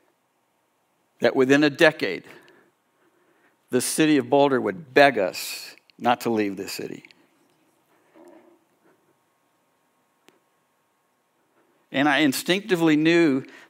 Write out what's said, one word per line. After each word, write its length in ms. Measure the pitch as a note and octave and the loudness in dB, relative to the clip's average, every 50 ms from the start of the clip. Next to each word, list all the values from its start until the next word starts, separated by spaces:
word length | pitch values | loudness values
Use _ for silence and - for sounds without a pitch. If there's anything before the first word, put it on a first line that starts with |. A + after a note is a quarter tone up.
| _ _ _ _ _ _ _ _ _ _ _ _ _ _ _ _ _ _ _ _ _ _ _ - | _ _ _ _ _ _ _ _ _ _ _ _ _ _ _ _ _ _ _ _ _ _ _ -2
that 160 | - A#2+ - | -2 0 2
within 280 | C3 C3 B2+ C#3 C#3+ D3+ | 2 2 4 4 2 2
a 60 | D3 | 0
decade, 540 | C#3 - E3 D#3+ - - C3+ G2 F2 - - - - - - _ _ _ _ _ _ _ _ _ _ _ _ _ _ _ _ _ _ _ _ _ _ _ _ - | 2 4 4 2 2 2 -6 -6 -6 -8 -10 -16 -20 -20 -20 _ _ _ _ _ _ _ _ _ _ _ _ _ _ _ _ _ _ _ _ _ _ _ _ -6
the 120 | B2 B2+ | -4 -4
city 360 | A#2+ - - - D#3+ D3+ D3+ C#3 | -4 -4 -2 0 0 2 2 0
of 120 | A#2+ A#2+ | 0 0
Boulder 300 | C#3 C#3 C#3 C#3+ C3+ B2 | 2 2 2 2 2 0
would 340 | A2 G#2+ F#2+ F2+ E2 - - | -2 -4 -6 -8 -8 0 4
beg 240 | C#3+ C#3+ C#3+ B2+ G#2+ | 6 6 6 4 2
us 580 | F#2+ F2 - - - - - - - - - _ _ _ _ - | -2 -2 -4 -6 -10 -12 -12 -14 -16 -20 -20 _ _ _ _ -6
not 240 | A2+ A#2+ B2 - | -2 -2 -2 -2
to 80 | - A#2+ | -2 -4
leave 280 | A2+ G#2+ G#2+ G2+ F#2+ F#2 | -2 -2 -2 -4 -6 -8
the 100 | F#2+ F#2 | -12 -12
city. 380 | - - - - - - - - - _ _ _ _ _ _ _ _ _ _ _ _ _ _ _ _ _ _ _ _ D#4+ E4 E4+ E4 - _ _ _ _ _ _ _ _ _ E4+ _ _ _ _ _ _ _ _ _ _ _ _ _ _ _ _ _ _ _ _ _ _ _ _ _ _ _ _ _ _ _ _ _ _ _ _ _ _ _ _ _ _ _ _ _ _ _ _ _ _ _ _ _ _ _ _ _ _ _ - | -12 -12 -12 -12 -14 -16 -20 -20 -20 _ _ _ _ _ _ _ _ _ _ _ _ _ _ _ _ _ _ _ _ -20 -20 -20 -20 -20 _ _ _ _ _ _ _ _ _ _ _ _ _ _ _ _ _ _ _ _ _ _ _ _ _ _ _ _ _ _ _ _ _ _ _ _ _ _ _ _ _ _ _ _ _ _ _ _ _ _ _ _ _ _ _ _ _ _ _ _ _ _ _ _ _ _ _ _ _ -8
And 160 | - C3+ C#3+ D3 | -4 -2 0 0
I 120 | C#3 C3+ | 2 2
instinctively 760 | D#3 C3+ C3 - - - F3 G3+ G3+ A3 F#3 E3 E3 D#3+ D3+ | 0 0 -2 -2 -4 -4 -4 -4 -2 -4 -2 0 2 2 2
knew 480 | D3 D#3 E3 E3+ E3+ E3+ D#3 C3 C3+ C3+ - - - - _ | 2 2 2 2 2 2 2 0 -2 -6 -10 -18 -20 -14 _